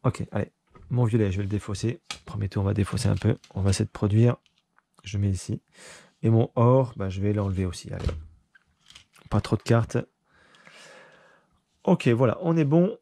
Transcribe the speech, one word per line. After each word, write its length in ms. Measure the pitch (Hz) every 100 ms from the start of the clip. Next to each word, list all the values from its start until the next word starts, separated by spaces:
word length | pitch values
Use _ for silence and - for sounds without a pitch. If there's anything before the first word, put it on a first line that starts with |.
Ok, 240 | - - 110
allez. 200 | 104 - _ _ - -
Mon 140 | 123
violet, 280 | 120 113 104
je 60 | 95
vais 60 |
le 40 | 98
défausser. 520 | 101 - 98 110 - _ - -
Premier 220 | 107 101
tour, 140 | -
on 40 | 98
va 80 |
défausser 340 | 98 101 - 101
un 80 | 98
peu. 220 | 107 - _
On 80 | -
va 80 | 98
essayer 140 | 95
de 60 | 104
produire. 460 | - 104 104 120 120 _ _ _ _ _ _
Je 160 | 95 101
mets 120 | 101
ici. 320 | 92 - - _ _ - - _ _
Et 80 | 113
mon 200 | 113 120 -
or, 360 | 120 131 123 -
bah, 120 | 95
je 120 | 92
vais 120 | 101
l'enlever 320 | 104 98 92
aussi. 280 | 92 85 -
Allez. 120 | - - - - _ _ _ _ _ _ - _ _ -
Pas 100 | 107
trop 160 | - 107
de 60 |
cartes. 340 | - 117 113 120 - _ _ _ _ _ - - - - - _ _ _ _ _ _ _
Ok, 240 | - 180 139
voilà. 300 | 117 127 -
On 140 | 170 165
est 80 |
bon 340 | 147 160 185 -